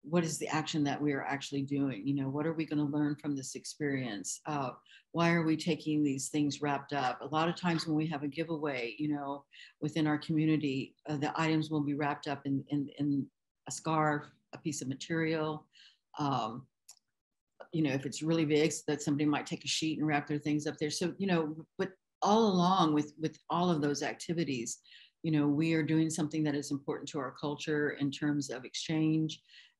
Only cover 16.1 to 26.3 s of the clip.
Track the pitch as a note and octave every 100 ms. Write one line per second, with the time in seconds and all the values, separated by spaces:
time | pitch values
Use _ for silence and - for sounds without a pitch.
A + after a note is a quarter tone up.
16.1 | - C#3+ C3 A2 A#2+ C#3 _ - - _
17.1 | _ _ _ _ _ - E3 D3 C3+ C3+
18.1 | - D#3 E3 D3+ D3+ D#3 D3+ - C#3+ D#3
19.1 | D3 D3+ C#3 - D#3 C#3 - D#3+ D3+ D3+
20.1 | D3 D3 D3 D3 D3 D3+ D3 D3+ - F3
21.1 | D3+ G3 E3+ D#3 D#3 D#3 - F#3+ - _
22.1 | _ F3+ G#3+ A3+ F#3 F3 F#3+ D#3+ D3+ D3+
23.1 | - D#3 - _ D#3+ F3+ D#3+ C#3+ C#3+ C#3
24.1 | A2 - E3 D3 B2+ A#2 - _ - -
25.1 | _ E3 D#3 D3 C#3+ E3 D#3+ D#3 D#3+ D#3+
26.1 | D#3 D3+